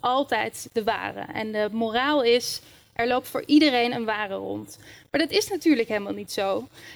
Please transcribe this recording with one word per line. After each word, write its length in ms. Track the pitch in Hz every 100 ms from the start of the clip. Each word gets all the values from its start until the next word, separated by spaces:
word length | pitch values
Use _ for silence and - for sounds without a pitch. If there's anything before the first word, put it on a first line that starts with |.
altijd 680 | 240 254 277 226 160 - -
de 100 | -
ware. 360 | 214 202 185 196
En 320 | - - 220
de 160 | 214 214
moraal 500 | 220 226 226 269 302
is, 380 | 233 240 - - - - _
er 140 | - 233
loopt 220 | 220 -
voor 140 | - -
iedereen 460 | 294 302 247 240
een 100 | 247
ware 300 | 220 208 208
rond. 440 | 190 196 208 214 - - - -
Maar 100 | 285
dat 100 | 320
is 180 | 403 427
natuurlijk 400 | 381 330 269 226
helemaal 240 | 214 202
niet 200 | 202 208
zo. 360 | - 196 196 254 - -